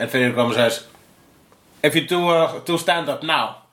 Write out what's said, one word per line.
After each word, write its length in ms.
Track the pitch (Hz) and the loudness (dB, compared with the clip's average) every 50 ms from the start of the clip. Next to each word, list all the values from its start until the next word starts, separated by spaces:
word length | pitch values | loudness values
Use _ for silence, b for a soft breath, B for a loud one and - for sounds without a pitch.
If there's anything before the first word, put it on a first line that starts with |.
And 100 | 117 113 | -8 -2
Frederick 260 | - 131 127 120 117 | 0 0 0 2 2
Roma 180 | 120 120 117 113 | 2 0 0 2
says, 320 | 113 120 117 113 - - - - - - _ _ _ _ _ _ _ _ _ _ _ _ _ _ - | 2 2 2 2 -2 -10 -16 -20 -20 -20 _ _ _ _ _ _ _ _ _ _ _ _ _ _ 0
If 120 | - 151 143 | 0 2 2
you 120 | 160 147 | 2 0
do, 220 | 120 175 175 175 175 | 0 -2 0 2 2
uh, 320 | 170 165 160 156 - - | 2 2 2 0 -2 -8
do 160 | - - 170 165 | -6 -4 -4 -2
stand-up 440 | 170 - 175 170 165 143 139 - | 0 0 -2 -2 -2 -4 -6 -6
now. 400 | 151 160 160 139 117 107 - - _ _ | -4 -2 -2 -2 -2 -4 -8 -14 _ _